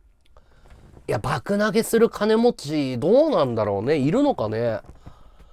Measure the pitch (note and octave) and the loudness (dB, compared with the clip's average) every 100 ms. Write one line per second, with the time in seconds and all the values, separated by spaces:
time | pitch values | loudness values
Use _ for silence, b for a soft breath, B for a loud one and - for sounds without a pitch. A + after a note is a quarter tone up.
0 | _ _ _ - b b b b b - | _ _ _ -20 b b b b b -16
1 | - A#2+ B2 D3 - G3+ G#3+ G#3 G#3+ A3+ | -6 -6 -4 -4 -2 0 0 0 2 2
2 | A3+ - G#3+ A3 A#3+ A#3+ C#3 D3+ C3+ B2 | 2 0 0 2 2 0 -4 -4 -2 -2
3 | D3 B3 D#4+ G3 C3+ A2+ G#2 G2 A2+ D#3 | 2 4 4 2 0 0 -2 -2 0 0
4 | C3 A3 D4 A#3 G#2+ A2 A#2+ G#2+ - - | 2 2 0 0 -2 -2 -2 -4 -10 -20
5 | b b b b b | b b b b b